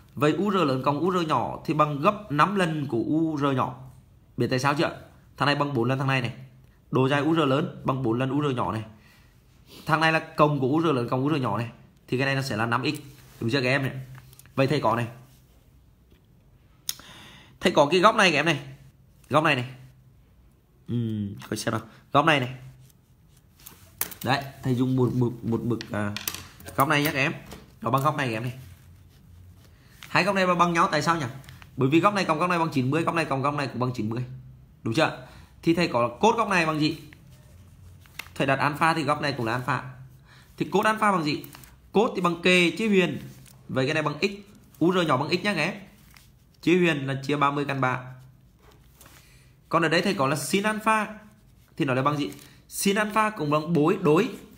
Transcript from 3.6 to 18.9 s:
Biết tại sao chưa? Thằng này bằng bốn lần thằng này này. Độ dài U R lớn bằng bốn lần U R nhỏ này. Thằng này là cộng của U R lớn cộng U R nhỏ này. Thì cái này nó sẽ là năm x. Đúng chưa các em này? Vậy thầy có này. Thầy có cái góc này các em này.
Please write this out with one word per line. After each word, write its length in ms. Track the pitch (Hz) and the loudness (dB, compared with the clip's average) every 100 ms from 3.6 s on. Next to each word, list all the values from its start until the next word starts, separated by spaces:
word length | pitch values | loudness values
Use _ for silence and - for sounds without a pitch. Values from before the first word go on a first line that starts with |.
| 113 - - - - - _ - | -2 -4 -16 -20 -20 -20 _ -4
Biết 100 | 120 | -2
tại 80 | 131 | 0
sao 160 | 139 | 0
chưa? 260 | 147 151 - - - - - | 0 -2 -4 -16 -20 -14 -2
Thằng 100 | 143 | 0
này 100 | 143 | 2
bằng 180 | 143 | 0
bốn 140 | 135 117 | 0 0
lần 100 | 135 | 0
thằng 100 | 135 | 0
này 120 | 135 | 0
này. 120 | 113 - - - - - - | -2 -8 -16 -20 -20 -20 -4
Độ 180 | 123 131 | 0 2
dài 120 | 143 | 2
U 140 | 143 | 2
R 40 | 165 | 2
lớn 440 | 143 135 180 - | 2 2 0 -4
bằng 180 | - 135 | -4 -2
bốn 160 | 127 120 | 0 0
lần 120 | 131 | 0
U 120 | 143 | -2
R 140 | 147 127 | -2 -2
nhỏ 160 | 92 | -2
này. 100 | 107 107 - - - - _ _ _ - - - | -4 -8 -16 -20 -20 -20 _ _ _ -20 -12 -2
Thằng 140 | 156 | 2
này 120 | 160 | 4
là 60 | 160 | 2
cộng 420 | - - 151 147 | -2 2 2 4
của 80 | 127 | 0
U 140 | 156 | 2
R 20 | |
lớn 240 | 165 135 117 | 2 0 0
cộng 140 | 127 | -2
U 80 | 139 | 0
R 100 | 156 | 0
nhỏ 180 | 123 104 | -2 -4
này. 120 | 117 - - _ - | -6 -10 -20 _ -6
Thì 100 | 123 | -2
cái 80 | 135 | 0
này 80 | |
nó 80 | 139 | 0
sẽ 140 | 135 104 | -2 -2
là 100 | 117 | 0
năm 160 | 120 | -2
x. 100 | 143 151 - - - - | -2 -6 -10 -20 -20 -8
Đúng 100 | 113 | -2
chưa 100 | 139 | 0
các 80 | 123 | 2
em 140 | 139 | 0
này? 100 | 131 - - - - - - | -2 -6 -14 -18 -20 -20 -10
Vậy 120 | - 135 | -2 0
thầy 140 | 147 | 2
có 160 | 120 117 | 0 0
này. 100 | 120 - - - _ _ _ - _ _ _ - _ _ _ _ _ _ - - - - - - - - | -2 -8 -20 -20 _ _ _ -20 _ _ _ -20 _ _ _ _ _ _ -12 -12 -12 -20 -20 -20 -20 -4
Thầy 120 | 190 | 0
có 140 | 175 143 | 4 4
cái 140 | 180 | 6
góc 160 | 196 226 | 6 6
này 140 | 190 | 4
các 60 | 147 | 4
em 80 | 156 | 2
này. 140 | 139 - - - | 0 -4 -18 -20